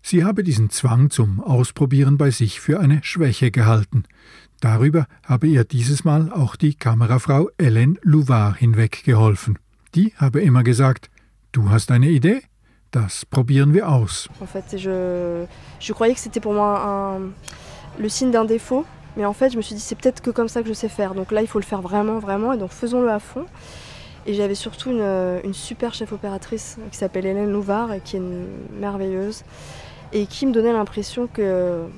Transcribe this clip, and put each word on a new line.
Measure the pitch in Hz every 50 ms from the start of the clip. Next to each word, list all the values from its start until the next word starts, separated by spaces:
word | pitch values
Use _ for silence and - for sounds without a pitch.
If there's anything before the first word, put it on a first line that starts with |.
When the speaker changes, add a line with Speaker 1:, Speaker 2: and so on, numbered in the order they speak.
Speaker 1:
Sie | _ - - 175 160
habe | 202 208 214 190
diesen | 180 131 107 110 104
Zwang | - - - 123 117 123 135 143
zum | - - 113 104 95 98
Ausprobieren | - 202 131 123 123 - - - 151 127 135 139 143 135 143
bei | 139 147 139
sich | 120 - 120 104 - -
für | - - 147 196
eine | 180 135 147 151 -
Schwäche | - - 170 165 135 107 - 131 120
gehalten. | - 123 110 113 117 107 104 _ - 113 - _ _ _ _ - - - - _ _ _
Darüber | - 117 110 113 127 151 156 165 139 _ _ _ _
habe | - 127 113 -
ihr | 156 156 127 113
dieses | - - 120 117 127 147 139 -
Mal | 165 147 156 160 160
auch | - 170 135 110 -
die | - - 147 143
Kamerafrau | _ - 117 113 113 120 107 123 127 - - 139 139 170 - _
Hélène | - 175 127 110 113 120 139 180 - -
Louvard | 196 147 156 143 127 127 110 104 101 98
hinweggeholfen. | - 123 117 113 107 113 110 - - - - 123 107 110 110 101 - - - 101 - _ _ _ _ _ _ -
Die | 165 196 220 _
habe | - 143 135 113 143
immer | 202 151 123 127 120
gesagt: | 120 120 113 139 131 131 - - - _ _ _ _ _ _ _ _ -
„Du | 127 107 98
hast | 104 110 - -
eine | 127 120 131 151
Idee? | 170 135 120 175 226 269 - _ _ _ _ _ _ _ _ _
Das | - 123 107 92 - - -
probieren | _ - 135 123 120 139 135 139 147 151
wir | 196 220 165
aus.“ | 143 127 110 95 - - - - - -
Speaker 2:
En | 196
fait, | - - 196 190 - -
je, | 190 185 190 190 185 180 180 180 180 175 175 170 170 175 180 - - - - - -
je | - - 214
croyais | - 233 226 254
que | -
c'était | - 220 - 226
pour | 208 214 208
moi | 208 208 208 208 196 -
un, | 202 202 196 196 196 190 190 190 190 196 - - - - - - - - - - - - -
le | 214 214
signe | - - 262 254
d'un | 233 226 220
défaut. | 220 226 226 - - 254 269 320 - - - - - -
Mais | 214 202
en | 202 208
fait, | - 262 269
je | 247
me | 226
suis | 208 - 214
dit, | 208
c'est | - - 226
peut-être | - - 262 254 -
que | - 247
comme | 226 - 233 226
ça | - 240
que | 226
je | 220 214
sais | - - 214
faire. | - - 208 185 190
Donc | 196 185 -
là, | 214 214
il | 220
faut | 220 - 214
le | 196
faire | - 214 190
vraiment, | 180 175 190 208 214 214 220 220
vraiment. | 208 196 196 202 220 247 269
Et |
donc, | 226 196 180
faisons-le | - - 247 226 240 247 247 233
à | 214 208
fond. | - - - 254 330 - - - - - - - - - - - - - - - -
Et | - 202
j'avais | 202 202 196 202
surtout | 196 - 220 214 - - 254
une, | 247 233 208 196 190 185 185 180 180 180 -
une | 202 190
super | - - - 233 - 240 233 226
chef | - 220 208
opératrice | 214 196 - 202 196 190 - - 226 214 - - - - - 196
qui | -
s'appelle | - 202 185 - 190 185
Hélène | 190 190 202 208 208
Louvard | 196 208 202 196 202 214 240 226 208
et | 190
qui | - - -
est | 190
une | 185 180 180 175 180 185 196 196 196 208 208 208
merveilleuse | 202 202 202 196 190 190 185 185 196 208 214 - - - - - - - - - - - - - - -
et | - 214 208
qui | - - - 285
me | 269
donnait | 240 226 220 233 233
l'impression | 220 208 202 - 208 208 - - 247 240
que | 240 - 233 208 190 185 180 180 175 175 165 165 175 196